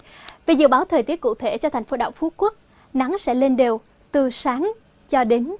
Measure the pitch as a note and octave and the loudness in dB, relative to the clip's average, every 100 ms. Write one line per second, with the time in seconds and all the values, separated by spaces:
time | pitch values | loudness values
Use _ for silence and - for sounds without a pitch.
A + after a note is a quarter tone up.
0 | - - - - - D4 C#4+ B3+ - D#4+ | -20 -20 -20 -6 0 4 4 4 2 0
1 | A3+ E4+ - - B3 A3+ D4+ C4 A3+ B3+ | 0 -2 -4 -4 -4 -4 -4 -4 -6 -4
2 | A#3 - D#4+ - G#4 A4 _ _ _ C4 | -6 -4 -6 -2 -4 -4 _ _ _ -4
3 | B3+ G4 - B3+ C4+ B3+ B3 A3+ - _ | -2 -2 -2 0 2 2 2 0 -6 _
4 | _ C#4+ C4 - C#4 B3 G4 A4+ _ _ | _ 0 0 -2 -4 -2 -4 -6 _ _
5 | - C4+ A3+ A#3+ B3+ | -2 0 2 0 -2